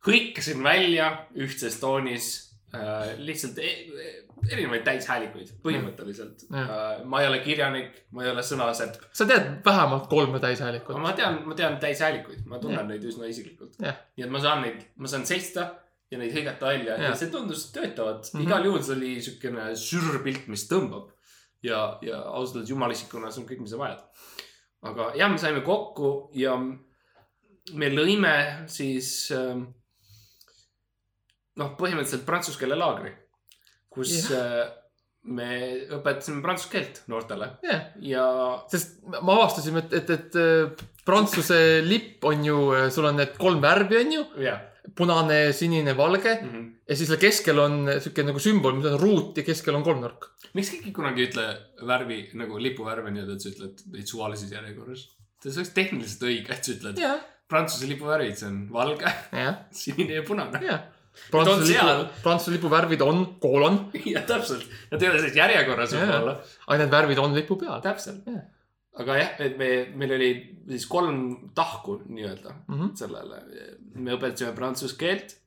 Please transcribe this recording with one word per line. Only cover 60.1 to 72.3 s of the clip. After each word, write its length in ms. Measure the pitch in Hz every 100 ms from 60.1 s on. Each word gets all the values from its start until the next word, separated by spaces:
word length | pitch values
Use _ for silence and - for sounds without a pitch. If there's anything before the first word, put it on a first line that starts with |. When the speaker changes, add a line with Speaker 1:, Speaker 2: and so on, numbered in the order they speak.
| 156
Speaker 1:
ja 60 |
punane. 380 | 151 208 131 -
Speaker 2:
Jah. 180 | 370 156
Speaker 1:
Need 400 | - _ _ -
on 100 | -
Speaker 2:
Prantsuse 380 | 156 165 196 160
lipu, 180 | 165 165
Speaker 1:
seal. 180 | - 151 -
Speaker 2:
Prantsuse 320 | 170 170 175 170
lipuvärvid 460 | 160 156 170 156
on 200 | 143 165 185 -
koolon. 400 | 139 139 147 202 -
Speaker 1:
<laughs> 200 | - -
Jah, 100 | - -
täpselt. 400 | 233 - 127 - - -
Nad 140 | 151
ei 80 | 185
ole 100 | 156
selles 180 | 156 139
järjekorras 560 | 185 214 131 120 120
Speaker 2:
Jah. 120 | 147 196
Speaker 1:
võib-olla. 300 | 147 117 - - -
Speaker 2:
Aga 180 | - 147
need 120 | 147
värvid 240 | 143 151 135
on 160 | 143
lipu 240 | 143 151 190
peal. 200 | 339 139
Speaker 1:
Täpselt. 440 | 190 208 - 196 -
Speaker 2:
Jah. 160 | 226 - _ _ _ _ -
Speaker 1:
Aga 160 | 123 139
jah, 140 | 151 -
et 160 | 143 131
me, 100 | 131 127 127 139
meil 160 | 135
oli 180 | 131 127 123 - - -
siis 180 | 127 -
kolm 640 | 175 175 139 127 123 -
tahku 480 | - 131 104 - 101 -
nii-öelda 440 | 113 104